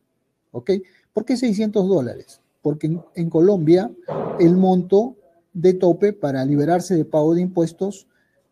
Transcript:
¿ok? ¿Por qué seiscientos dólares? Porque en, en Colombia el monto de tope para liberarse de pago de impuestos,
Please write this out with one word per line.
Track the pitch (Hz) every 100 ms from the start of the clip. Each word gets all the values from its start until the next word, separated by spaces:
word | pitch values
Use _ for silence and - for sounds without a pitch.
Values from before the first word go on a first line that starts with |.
| _ _ _ _ _
¿ok? | 123 123 196 - _ _
¿Por | 214 -
qué | 247
seiscientos | 254 196 220 208 185
dólares? | 180 120 - - - _ _
Porque | 147 151 156
en, | 165 -
en | - 165
Colombia | 160 180 202 156 175 226 - - - - -
el | 170 180
monto | 190 185 175 196 240 - _ _ _
de | 175 185
tope | 185 185 165 202
para | 202 143 131 135
liberarse | 143 147 180 180 170
de |
pago | 151 156 151 170
de |
impuestos, | 180 180 165 - 196 202 _ _ _ _ _